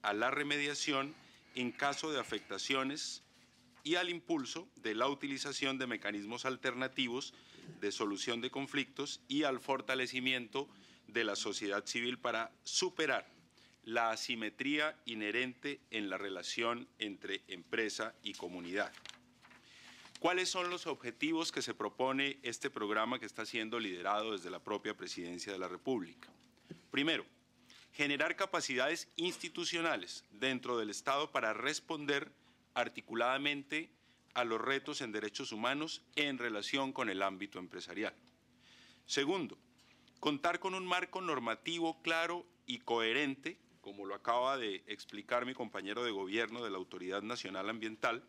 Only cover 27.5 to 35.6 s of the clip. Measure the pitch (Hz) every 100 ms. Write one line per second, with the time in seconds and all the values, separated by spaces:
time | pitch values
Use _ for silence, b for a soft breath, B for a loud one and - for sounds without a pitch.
27.5 | _ B B B - 143 143 160 170 196
28.5 | 175 147 127 139 165 - - 175 - 175
29.5 | - 165 170 165 120 87 - _ 104 131
30.5 | 127 131 120 104 98 - 139 156 139 113
31.5 | 107 127 151 - 160 143 143 - - b
32.5 | b _ - 117 - - 113 120 135 147
33.5 | 143 139 151 160 b b b b 123 120
34.5 | 113 117 135 139 143 123 104 104 - 135
35.5 | 107